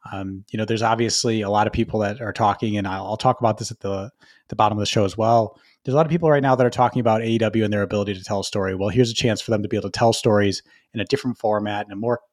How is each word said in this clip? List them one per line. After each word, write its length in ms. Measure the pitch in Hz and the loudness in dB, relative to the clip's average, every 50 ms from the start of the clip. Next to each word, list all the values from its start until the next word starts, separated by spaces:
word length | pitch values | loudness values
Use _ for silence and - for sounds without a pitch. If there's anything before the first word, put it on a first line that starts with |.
| _ - | _ -12
Um, 320 | - 98 98 98 95 95 101 _ | -10 -10 -8 -10 -10 -12 -14 _
you 80 | - 110 | -4 -4
know, 80 | 110 | -2
there's 160 | 104 113 107 | 0 0 0
obviously 580 | 113 113 113 117 117 110 - - - 123 110 110 | 2 2 2 2 2 0 0 0 0 0 0 0
a 80 | 104 98 | 0 0
lot 180 | 101 107 107 | 2 2 2
of 60 | 107 | 2
people 280 | - - 113 - - 110 | 0 -2 -2 -2 0 -2
that 200 | 104 101 104 - | -2 -2 -4 -6
are 120 | 120 104 | -8 -10
talking, 440 | 101 - 113 104 101 - - 110 104 | -2 2 2 2 2 2 -2 -2 -2
and 100 | 104 98 | -2 -2
I'll, 200 | 95 95 95 101 | -4 -4 -6 -6
I'll 100 | 101 107 | -6 -6
talk 240 | 107 - 131 123 - | 0 0 0 0 2
about 160 | 120 110 107 | 2 0 0
this 140 | - 110 - | 0 -6 -10
at 100 | 117 _ | -10 _
the, 300 | - 98 98 98 98 123 _ _ _ _ _ _ _ _ | -6 -6 -6 -6 -6 -10 _ _ _ _ _ _ _ _
the 80 | - | 0
bottom 200 | 107 110 107 104 | 2 2 2 2
of 40 | 107 | 0
the 60 | 104 | -2
show 200 | - - 110 104 | 0 2 2 0
as 100 | 95 - | 0 0
well. 420 | 104 107 113 117 117 110 101 - _ _ _ _ _ | 0 2 4 4 4 2 0 -6 _ _ _ _ _
There's 120 | _ - 127 | _ 0 2
a 20 | |
lot 80 | 147 160 | 2 2
of 60 | 151 | 2
people 180 | 160 170 165 156 | 0 0 2 4
right 140 | 151 143 | 4 4
now 120 | 135 135 131 | 4 2 4
that 120 | 123 127 | 4 4
are 40 | 120 | 2
talking 300 | - - 123 117 - 131 | 4 2 2 2 2 2
about 220 | 113 113 110 113 | 2 2 2 2
A 40 | 113 | 2
E 120 | 113 113 113 | 0 0 2
W 260 | 113 107 101 113 110 | 0 0 2 0 0
and 80 | 104 | 0
their 80 | 107 104 | 0 -2
ability 320 | 101 95 104 104 101 101 101 | -2 0 0 -2 -2 -2 -4
to 80 | 92 | -8
tell 180 | 92 - 107 98 | -6 -6 -6 -4
a 40 | 95 | -4
story. 300 | - - 104 95 95 92 | -4 -4 -4 -2 -2 -2
Well, 160 | 92 95 104 | -2 -2 0
here's 200 | 90 123 127 113 | 2 2 2 2
a 40 | 113 | 2
chance 260 | - - 120 107 101 | -2 0 0 -2 -2
for 100 | - - | -2 -2
them 120 | 113 104 | -2 -2
to 60 | 104 101 | -2 -2
be 100 | - 104 | -4 -4
able 100 | 98 101 | -4 -6
to 100 | - - | -2 2
tell 140 | 123 117 | 2 2
stories 500 | 113 - - 120 107 104 101 101 95 - _ _ _ _ _ _ | 2 2 2 2 4 4 4 2 0 -4 _ _ _ _ _ _
in 80 | _ 117 | _ -8
a 60 | 101 | -2
different 320 | - - - - 127 113 _ | -2 -2 -2 -2 -4 -6 _
format, 480 | - 110 107 104 104 104 104 104 104 | -2 -2 0 0 -2 -2 -4 -6 -8
in 60 | 101 | -8
a 40 | 101 | -10
more 240 | 98 110 120 120 - _ _ | -6 -2 -2 -2 -4 _ _